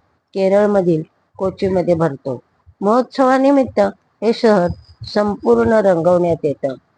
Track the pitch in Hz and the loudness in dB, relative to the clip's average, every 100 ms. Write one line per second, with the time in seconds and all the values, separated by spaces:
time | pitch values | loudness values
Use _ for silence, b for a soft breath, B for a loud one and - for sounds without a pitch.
0 | _ _ _ 196 190 196 208 202 180 160 | _ _ _ -4 0 2 2 2 0 -2
1 | 160 _ _ - 190 190 196 185 165 165 | -4 _ _ -8 -8 -4 -2 -2 0 0
2 | 160 135 - 127 - _ _ - 196 233 | -2 -4 -8 -10 -12 _ _ -6 -2 0
3 | 247 - 262 262 269 277 233 - 202 - | -2 -2 0 2 2 2 0 0 -2 -4
4 | _ _ 214 226 233 208 175 170 - - | _ _ -4 0 2 2 0 -4 -14 -20
5 | - 214 208 196 220 233 226 220 196 170 | -8 -4 -4 -2 0 2 2 2 2 2
6 | 165 180 175 160 151 135 139 127 _ | 2 2 0 -2 -4 -4 -6 -8 _